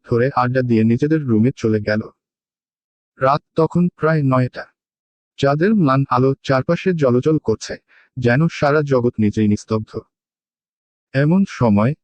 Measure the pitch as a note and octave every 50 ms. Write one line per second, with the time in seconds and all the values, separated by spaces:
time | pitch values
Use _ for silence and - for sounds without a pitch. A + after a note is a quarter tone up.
0 | _ - A#2+ A#2 A#2+ C#3 - B2+ B2 B2 B2 C3 B2+ A#2+ A#2 A2 A2+ A2+ A#2 B2
1 | D3 D3+ D#3+ D#3+ D3 B2+ A2+ G#2+ A2 C3 C3+ - - A2+ A2 G#2+ G#2 G#2+ G#2+ G#2+
2 | - - - _ _ _ _ _ _ _ _ _ _ _ _ _ _ _ _ _
3 | _ _ _ - C3+ C3 C#3+ D3+ _ _ - - D#3+ D#3 - E3+ F3 F3+ - -
4 | - D#3 D#3+ D#3 C#3+ C3+ C3 B2+ B2+ B2 - - - - _ _ _ _ _ _
5 | _ _ _ _ _ _ _ - - C3+ C#3+ D3+ E3 G#3 A3+ G#3 E3 C3+ C3 C#3
6 | C#3 - B2+ B2 B2+ C3+ C3+ - - - C3+ C3 B2 - E3+ - - F#3+ F3+ D#3+
7 | C#3+ B2 A#2+ B2 C3 D3+ D#3+ D3 - - A2 - - - - - _ _ _ _
8 | _ _ - C3 B2 A#2+ A#2+ C3+ E3 E3 - - D3+ C#3+ D3 D#3 D3+ C#3+ C3+ B2+
9 | A#2 A#2+ - - A2 G#2 G2+ A2 G#2+ G#2 G#2 - - - A2 A2 A2 - - A2
10 | - _ _ _ _ _ _ _ _ _ _ _ _ _ _ _ _ _ _ _
11 | _ _ - C3+ C#3+ D3+ E3+ F#3+ G3 - - - B2 A#2 G2+ G2+ G#2+ B2 D3+ -